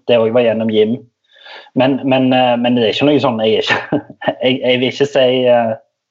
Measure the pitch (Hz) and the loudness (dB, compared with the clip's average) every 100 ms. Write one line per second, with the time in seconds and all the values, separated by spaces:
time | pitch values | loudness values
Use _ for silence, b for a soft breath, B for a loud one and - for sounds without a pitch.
0 | - 120 113 120 117 110 113 107 107 123 | 0 0 2 2 0 0 0 0 0 -2
1 | - _ B B B B B 135 131 131 | -10 _ B B B B B -2 0 0
2 | 135 131 131 127 127 120 120 123 110 - | -2 0 2 2 2 0 0 0 0 0
3 | 143 143 139 113 110 107 - - - 147 | 2 2 0 0 0 0 -2 -4 -4 -8
4 | - - - - 127 131 123 127 127 - | -8 -8 -6 -4 -2 -2 -2 0 -2 -2
5 | 139 147 127 127 123 120 117 110 _ _ | -2 0 0 2 2 2 0 -6 _ _
6 | _ | _